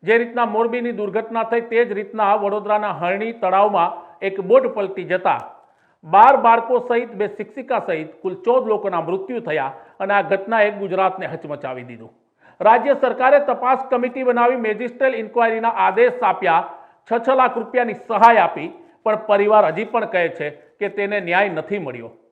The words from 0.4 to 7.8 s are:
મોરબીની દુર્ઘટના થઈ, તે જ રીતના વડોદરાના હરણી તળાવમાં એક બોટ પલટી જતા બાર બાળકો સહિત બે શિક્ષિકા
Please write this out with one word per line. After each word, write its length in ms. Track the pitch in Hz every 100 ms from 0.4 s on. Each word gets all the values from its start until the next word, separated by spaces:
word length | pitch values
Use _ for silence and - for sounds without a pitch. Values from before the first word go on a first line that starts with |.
| 233
મોરબીની 460 | 208 233 240 240
દુર્ઘટના 500 | 202 208 196 220 226
થઈ, 180 | 226 233
તે 240 | 233 226
જ 80 | 240
રીતના 420 | 202 202 220 202
વડોદરાના 580 | 208 202 208 208 208 208
હરણી 400 | 156 175 196 220
તળાવમાં 840 | 233 190 190 208 196 170 - - -
એક 180 | 196 190
બોટ 260 | 185 247 247
પલટી 380 | - 196 190
જતા 500 | 175 180 185 127 - - _ _ _ _
બાર 320 | 160 180 240 277
બાળકો 420 | 226 233 233 247
સહિત 340 | 240 233 240
બે 160 | 202 202
શિક્ષિકા 540 | 202 208 - 247 233